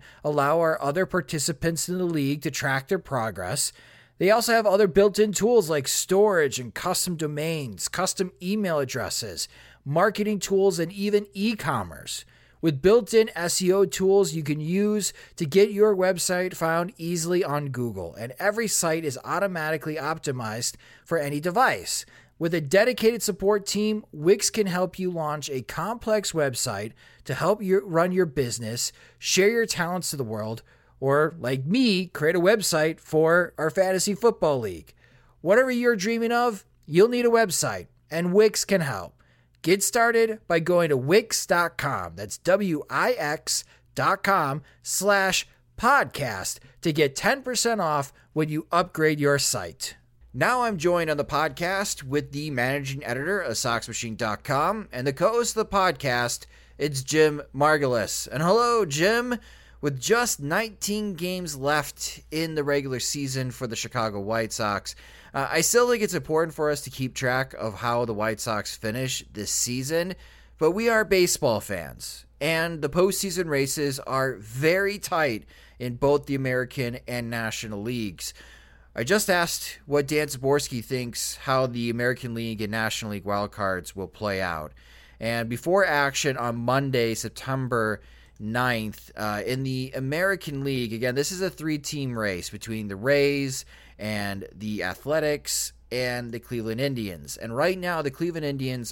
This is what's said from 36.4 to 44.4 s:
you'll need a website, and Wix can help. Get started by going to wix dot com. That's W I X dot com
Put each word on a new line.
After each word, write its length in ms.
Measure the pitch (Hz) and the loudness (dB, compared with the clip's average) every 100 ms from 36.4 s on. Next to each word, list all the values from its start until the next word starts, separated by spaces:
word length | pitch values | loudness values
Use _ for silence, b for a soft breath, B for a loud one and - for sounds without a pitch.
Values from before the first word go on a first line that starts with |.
| 247 190 _ _ - | 0 -2 _ _ 0
you'll 220 | 165 226 | 6 6
need 160 | 247 240 | 6 4
a 40 | |
website, 580 | 233 214 - 135 95 - _ - | 6 4 2 -2 -4 -10 _ -8
and 240 | 160 180 | -2 2
Wix 320 | 196 220 214 - | 6 6 4 0
can 160 | 190 | 0
help. 300 | 143 101 85 _ b b b b | 0 -4 -8 _ b b b b
Get 200 | 156 196 | 2 2
started 600 | - 240 233 226 226 220 - | 2 4 4 4 2 0 0
by 120 | 170 | 0
going 300 | 170 175 165 | 4 2 4
to 80 | 135 | 2
wix 460 | 135 208 220 - - | 4 4 4 -4 0
dot 280 | 175 170 - | 0 0 -2
com. 380 | 147 107 87 82 | -4 -4 -6 -10
That's 220 | 104 - | -10 -4
W 460 | 170 196 196 151 - | 2 2 2 -2 -2
I 260 | 135 202 | 0 0
X 500 | 247 147 156 - - - b b - | 0 -2 -4 -4 -6 -6 b b -2
dot 260 | 147 190 | 0 2
com 400 | 196 190 | 2 2